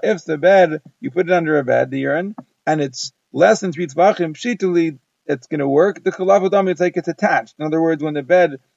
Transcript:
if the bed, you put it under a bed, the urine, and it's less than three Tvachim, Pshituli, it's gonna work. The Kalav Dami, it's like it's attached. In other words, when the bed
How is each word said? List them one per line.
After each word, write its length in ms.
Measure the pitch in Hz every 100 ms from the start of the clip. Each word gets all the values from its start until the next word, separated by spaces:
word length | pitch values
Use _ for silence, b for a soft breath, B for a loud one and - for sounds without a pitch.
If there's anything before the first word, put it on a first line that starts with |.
if 200 | 202 190
the 140 | - 156
bed, 420 | 170 196 175 151 - _
you 100 | 131
put 160 | 147 175
it 60 |
under 260 | 180 156 151
a 60 |
bed, 260 | 127 123 131
the 80 | 135
urine, 380 | 139 151 196 214 - _ -
and 140 | 156
it's 320 | 139 123 - _ _
less 260 | - 190 220
than 140 | 190
three 160 | 151 170
Tvachim, 460 | 135 190 208 165
Pshituli, 640 | 151 240 220 190 170 165 135 _ _ -
it's 220 | 139 -
gonna 200 | 151 139
work. 360 | 139 196 -
The 80 | 190
Kalav 360 | - 185 196 185
Dami, 220 | 196 190
it's 100 | 170
like 160 | 175 175
it's 120 | 170
attached. 480 | 160 202 147 113 -
In 80 | 156
other 160 | 160
words, 180 | 165 156
when 120 | 156
the 80 | 151
bed 380 | 131 185 170 139 _